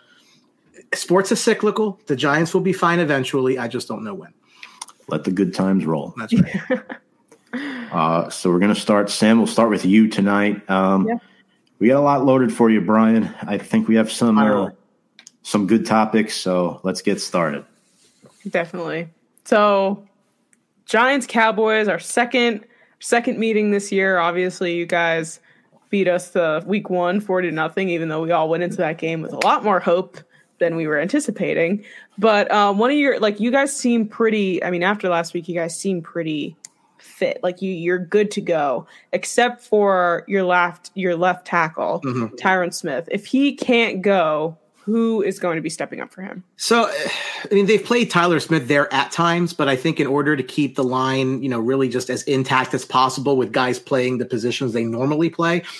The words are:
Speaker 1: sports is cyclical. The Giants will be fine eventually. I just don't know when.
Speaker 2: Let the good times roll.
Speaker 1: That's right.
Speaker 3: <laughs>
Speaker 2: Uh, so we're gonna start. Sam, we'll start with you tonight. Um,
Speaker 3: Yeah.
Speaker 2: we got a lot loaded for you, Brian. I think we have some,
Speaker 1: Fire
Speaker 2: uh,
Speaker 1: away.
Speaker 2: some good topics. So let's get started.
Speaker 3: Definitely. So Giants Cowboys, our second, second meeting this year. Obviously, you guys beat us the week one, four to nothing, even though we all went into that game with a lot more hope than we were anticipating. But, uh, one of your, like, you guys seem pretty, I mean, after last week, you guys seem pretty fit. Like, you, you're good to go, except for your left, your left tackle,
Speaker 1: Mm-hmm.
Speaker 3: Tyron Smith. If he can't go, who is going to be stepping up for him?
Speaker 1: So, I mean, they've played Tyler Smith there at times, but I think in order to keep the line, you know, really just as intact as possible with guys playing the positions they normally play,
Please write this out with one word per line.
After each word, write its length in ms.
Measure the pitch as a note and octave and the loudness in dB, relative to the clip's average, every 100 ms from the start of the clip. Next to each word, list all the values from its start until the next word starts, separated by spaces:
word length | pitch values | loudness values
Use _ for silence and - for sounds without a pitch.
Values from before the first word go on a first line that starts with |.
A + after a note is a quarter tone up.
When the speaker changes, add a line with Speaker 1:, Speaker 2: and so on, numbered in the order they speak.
| _ _ _ _ _ _ _ - - | _ _ _ _ _ _ _ -18 -10
Speaker 1:
sports 380 | - - F3+ F#3+ | -6 2 2 2
is 80 | A3 | 0
cyclical. 600 | - G#3+ G#3 G3+ G#3+ F#3 - | 0 0 0 0 -2 -4 -6
The 80 | |
Giants 400 | C3+ D3 D3+ E3 | -2 2 2 2
will 60 | F#3 | 0
be 120 | F3+ | 0
fine 280 | F3+ E3+ E3+ | 0 0 2
eventually. 580 | E3 C#3 B2+ C#3 C3 C3 | 2 0 0 0 0 -2
I 80 | A#2 | -4
just 220 | A#2+ - | -6 -8
don't 160 | G#2+ | -10
know 100 | G#2+ | -10
when. 180 | F#2+ - _ _ - - - - _ - | -12 -16 _ _ -20 -20 -20 -20 _ -8
Speaker 2:
Let 160 | - | -4
the 80 | - | -2
good 200 | F#2 F#2 | 0 0
times 320 | - F#2+ F#2+ | 0 2 2
roll. 300 | D#2 D#2 C#2+ - | 0 -2 -4 -10
Speaker 1:
That's 160 | A2 | 0
right. 500 | A#3 - - - B3+ - | 4 4 2 -4 -4 -6
Speaker 3:
<laughs> 100 | - _ _ _ - _ | -20 _ _ _ -20 _
Speaker 2:
Uh, 760 | B3 C#4+ B3+ A#3 E2+ D#2+ E2 - | -10 -10 -12 -6 -2 0 0 -2
so 200 | - F#2 | -4 0
we're 80 | F2 | 2
gonna 160 | G#2 | 2
start. 360 | F#2+ - G#2 G2+ | 0 2 0 0
Sam, 260 | - A2 A2+ | 0 4 4
we'll 100 | A2 | 2
start 220 | - A2+ | 2 2
with 160 | G2 | 2
you 240 | F#2 G#2+ G#2+ | 4 4 4
tonight. 600 | G#2+ G2+ G2+ G#2 G2+ - | 2 0 2 0 -2 -2
Um, 360 | F#2+ F#2+ G2 G2 | 0 2 2 0
Speaker 3:
Yeah. 100 | A#3+ - _ _ _ _ - | -2 -8 _ _ _ _ 0
Speaker 2:
we 100 | A2 | 2
got 100 | C3+ | 4
a 20 | |
lot 240 | C#3+ C#3+ | 4 2
loaded 260 | C3+ C3 B2 | 4 4 4
for 200 | G#2+ A#2 | 4 4
you, 100 | A2 | 4
Brian. 480 | F2 A2 A2+ A2+ F#2+ - | 4 4 4 4 0 -6
I 160 | - G2+ | -6 -6
think 300 | - A2+ A2 | 0 0 2
we 60 | A2+ | 2
have 140 | A2 | 2
some, 260 | - A#2 G#2+ | 0 2 4
Speaker 1:
Fire 180 | G#2+ G#2 | 4 2
Speaker 2:
uh, 40 | |
Speaker 1:
away. 100 | G2 - _ _ _ _ - _ | -2 -8 _ _ _ _ -20 _
Speaker 2:
some 240 | - G#2+ F#2 | -4 -2 2
good 180 | A2 | 2
topics. 500 | F2+ G#2+ G#2+ A2 G#2 | 2 2 2 0 -2
So 460 | - F#2 F2+ F2 - | -4 -2 0 0 -4
let's 180 | F#2+ F#2 | -6 -4
get 180 | - G2 | -2 -4
started. 460 | - F#2 E2 D2 - _ _ _ _ _ - _ G3 | -2 -2 -2 -4 -12 _ _ _ _ _ -20 _ -6
Speaker 3:
Definitely. 600 | F#3 E3 F3+ E3 D#3 E3 _ _ _ | -6 -6 -8 -8 -8 -10 _ _ _
So 580 | - A3 G#3 G3 G3 G3+ - _ _ _ _ _ _ _ - | 0 2 4 2 0 -4 -10 _ _ _ _ _ _ _ -2
Giants 400 | A3 B3 C#4 B3 | 2 4 2 0
Cowboys, 600 | A#3 A3 G#3 A3 A3 G#3 | 0 2 2 0 2 0
our 100 | E3+ | -2
second, 640 | - - B3 B3 A#3+ G#3+ - _ _ _ | -2 -2 0 2 0 -2 -8 _ _ _
second 380 | - A#3+ A#3 A#3+ | 0 0 0 -2
meeting 320 | A3 G#3+ G#3+ | 0 0 2
this 220 | G3+ G3+ | 0 0
year. 240 | G3 F#3+ F#3 | 0 2 2
Obviously, 560 | E3+ F3 F#3 F3 F3+ | 0 0 -2 -2 -4
you 120 | E3+ E3+ | -2 -2
guys 520 | F3 E3 E3 E3 - _ _ _ _ - | 0 0 -2 -4 -12 _ _ _ _ -4
beat 180 | G3+ F3+ | 0 2
us 220 | F3 F3 | 0 -2
the 320 | F#3+ E3 D#3 F3 | 0 0 0 -2
week 220 | G#3 G#3+ | -4 -2
one, 320 | F3+ F3 G3 | -2 0 -2
four 220 | G#3 F#3 | -2 -2
to 80 | F3 | -2
nothing, 380 | D#3 D#3+ E3+ F#3+ | -2 -4 -2 -2
even 180 | E3+ E3 | -2 -4
though 140 | D#3 | -4
we 80 | E3 | 0
all 180 | E3+ D#3+ | 0 0
went 140 | E3 | 0
into 160 | F3 - | -2 -2
that 180 | D#3+ D#3+ | -4 -4
game 240 | E3 E3 | -6 -6
with 120 | - | -8
a 40 | - | -2
lot 180 | G3+ C4 | 2 2
more 160 | G#3 F#3 | 2 0
hope 360 | F3+ F3 F#3 - - _ _ - | 2 0 0 -12 -20 _ _ -2
than 180 | E3+ E3 | -2 0
we 100 | D#3 | -2
were 120 | D3+ | -2
anticipating. 840 | F3 D4 C#4+ A3 G3 E3 E3 G3+ - - - - | 0 -2 -2 -4 -2 0 0 -2 -6 -20 -18 -2
But, 340 | A3 G#3 G3+ | 2 2 2
uh, 220 | G#3 G3+ | 2 2
one 180 | G3+ A#3+ | 2 2
of 60 | D4 | 2
your, 220 | C#4 - | 2 2
like, 200 | G#3+ G#3 | 0 0
you 100 | A#3 | 0
guys 260 | C4+ C#4 - | 2 0 -2
seem 300 | B3 A#3 G#3+ | 0 0 0
pretty, 560 | - A3+ G#3+ F#3+ E3+ | 0 0 2 0 -2
I 60 | - | -2
mean, 120 | F3 | 0
after 260 | F3+ G#3+ F#3 | 0 0 0
last 240 | E3+ E3+ | -2 -2
week, 140 | F3+ E3+ | -6 -6
you 60 | |
guys 240 | E3+ E3 E3 | -4 -4 -4
seem 220 | G3 F3+ | -4 -4
pretty 560 | D#3+ E3+ D#3+ D3+ D3 D#3+ - _ _ _ | -6 -8 -6 -6 -6 -12 -20 _ _ _
fit. 420 | - - - - | -16 -6 -4 -2
Like, 180 | F3+ F3+ | -4 -4
you, 120 | F#3+ | -6
you're 260 | F3+ E3+ F3+ | -4 -2 -2
good 320 | F3 G#3 G#3 | 0 0 0
to 80 | G#3 | -2
go, 460 | E3 E3 C#3+ B2+ - - - | -4 -2 0 -4 -6 -20 -6
except 480 | F3+ - - A#3+ A#3+ | -6 -4 0 0 0
for 600 | - G#3+ G3+ F#3 F3 E3+ - | 0 2 4 4 2 0 -2
your 160 | G3 | 0
left, 460 | F#3 F3+ F3 E3 - | 2 2 2 -2 -14
your 220 | - F3+ E3+ | -6 -2 0
left 300 | F3+ F3+ - | 0 0 -2
tackle, 540 | F3 D#3+ E3 E2 F3 | 0 0 -2 -4 -4
Speaker 1:
Mm-hmm. 300 | C3+ B2 A2+ - | -4 -4 -6 -2
Speaker 3:
Tyron 360 | G3 F#3 F3 | 0 0 0
Smith. 360 | - E3+ C3 E3+ | -4 -6 -6 -4
If 160 | G#3 G#3 | -6 -2
he 280 | C4 C#4 | 0 0
can't 480 | B3 - A#3+ A3+ F#3+ | -2 0 2 2 0
go, 540 | F#3+ G3 D#3+ D3+ D#3+ E3 _ _ | 0 2 2 0 -4 -8 _ _
who 380 | - A3+ A3+ A3 | -4 0 0 0
is 160 | F#3 F#3+ | -2 -4
going 160 | F3+ | -4
to 80 | E3 | -4
be 80 | D#3 | -6
stepping 300 | - C#3+ - | -8 -10 -10
up 100 | - | -14
for 100 | - | -14
him? 200 | F#3+ - - - | -16 -16 -18 -8
Speaker 1:
So, 300 | - A#3 G#3+ | 0 2 0
I 640 | D3 F#3 - - - - | -2 -6 -8 -8 -10 0
mean, 120 | G3 G3 | 2 4
they've 180 | G#3+ | 2
played 260 | - A#3+ A3+ | 2 0 2
Tyler 300 | F3+ F3 D#3+ | 2 4 2
Smith 260 | - D#3+ B2 | 2 0 2
there 260 | D3 C#3+ | 2 2
at 200 | C3+ C#3+ | 0 -2
times, 400 | - E3+ E3+ F3 | 0 0 2 0
but 160 | - C#3 | 0 0
I 80 | C3 | 0
think 240 | E3 D#3 | 0 0
in 80 | C3+ | 0
order 260 | C#3 D3 | 0 0
to 80 | D3+ | 0
keep 320 | B2+ - C#3 | -2 -2 -2
the 80 | C3+ | 0
line, 580 | B2+ B2+ C3 C3 C3 C3 | -2 0 0 0 0 -2
you 80 | C3 | -4
know, 120 | A#2+ | -2
really 280 | A2+ C3+ C3 | 0 0 0
just 220 | A#2+ - | -2 -4
as 140 | B2 | -6
intact 500 | - C3+ C3 C3 B2+ | -2 0 2 2 0
as 100 | C3 | -4
possible 520 | - C3 C3 C3+ C3+ C3+ | -2 2 2 0 0 2
with 160 | A2+ | 2
guys 260 | B2+ B2+ B2 | 0 0 -2
playing 400 | - C3 B2+ B2+ | -2 0 0 -2
the 60 | |
positions 480 | A#2+ A#2+ A#2+ A2+ C3+ | -4 -4 -2 -2 -4
they 100 | A2+ | -2
normally 480 | A#2 A#2 C3+ D3+ E3 | -2 -2 -2 0 0
play, 320 | E3 E3 E3+ E3+ - | 0 0 0 -4 -16